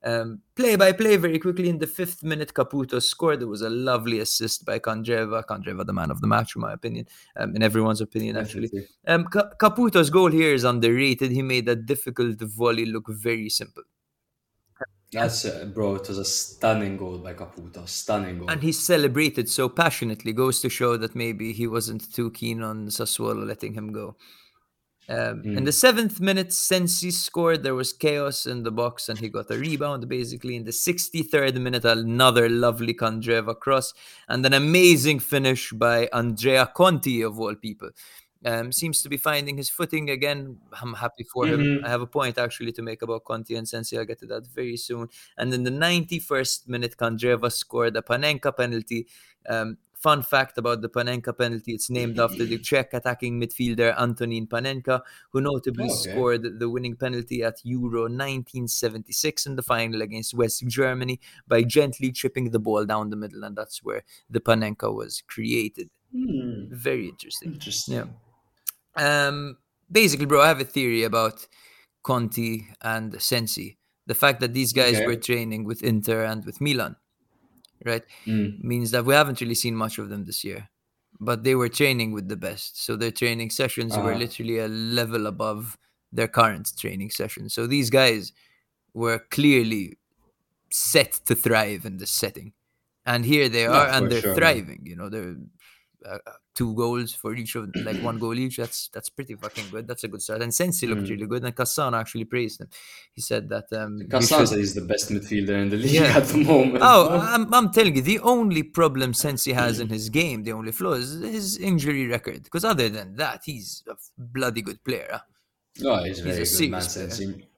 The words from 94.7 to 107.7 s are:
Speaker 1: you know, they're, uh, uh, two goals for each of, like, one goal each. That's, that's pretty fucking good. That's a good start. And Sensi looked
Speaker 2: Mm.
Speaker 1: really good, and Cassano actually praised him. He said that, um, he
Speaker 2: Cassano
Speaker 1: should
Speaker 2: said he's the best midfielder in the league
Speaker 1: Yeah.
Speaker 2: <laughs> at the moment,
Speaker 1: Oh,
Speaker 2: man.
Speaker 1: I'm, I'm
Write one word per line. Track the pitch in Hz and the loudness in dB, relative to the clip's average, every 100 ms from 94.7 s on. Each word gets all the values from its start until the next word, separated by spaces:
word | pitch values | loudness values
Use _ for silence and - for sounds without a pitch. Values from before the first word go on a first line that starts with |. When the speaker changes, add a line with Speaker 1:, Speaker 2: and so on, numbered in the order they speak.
| - - | -14 -16
Speaker 1:
you | 85 | -12
know, | 98 | -10
they're, | 110 90 80 - _ _ _ _ _ 101 | -8 -8 -12 -16 _ _ _ _ _ -14
uh, | 98 - | -14 -14
uh, | - _ - | -20 _ -6
two | 120 110 | -4 0
goals | 117 120 117 | 0 0 -4
for | - 110 117 | -8 -8 -6
each | 110 117 | -8 -8
of, | 104 - | -8 -8
like, | 110 101 | -6 -4
one | 117 113 | -4 -4
goal | 113 117 | -4 -2
each. | 131 127 | -4 -4
That's, | 117 - - | -8 -8 -10
that's | 113 - | -10 -12
pretty | - 127 107 | -12 -14 -12
fucking | 104 - 101 | -12 -12 -12
good. | 110 113 | -12 -10
That's | 120 | -10
a | 113 | -10
good | 98 | -10
start. | - 110 | -8 -4
And | 117 | -2
Sensi | 113 180 170 123 | 0 0 0 -2
looked | 107 | -2
Speaker 2:
Mm. | 98 | -2
Speaker 1:
really | 104 107 | -6 -4
good, | 123 | -4
and | 123 120 | -4 -4
Cassano | 123 - 139 117 | -2 0 0 -2
actually | 110 117 113 | -4 -8 -4
praised | 123 117 - | -4 -4 -6
him. | - - - - - | -18 -18 -20 -20 -20
He | - | -12
said | - 113 104 | -4 -4 -2
that, | 104 - | -8 -6
um, | 110 107 104 | -8 -6 -8
he | 90 | -2
Speaker 2:
Cassano | 127 117 156 | 2 4 6
Speaker 1:
should | 135 | 6
Speaker 2:
said | 104 | 4
he's | 101 104 | 0 -2
the | |
best | 90 104 - | -2 -2 0
midfielder | 104 - 104 98 101 | -4 -2 -2 0 0
in | 101 | 0
the | 107 | 2
league | 127 | 4
Speaker 1:
Yeah. | 151 147 147 | 6 8 6
Speaker 2:
<laughs> | |
at | - | 4
the | 151 | 4
moment, | 147 151 131 127 247 | 6 8 6 8 10
Speaker 1:
Oh, | 233 160 | 10 10
Speaker 2:
man. | 175 196 | 4 2
Speaker 1:
I'm, | 233 220 | 2 4
I'm | 240 220 | 4 6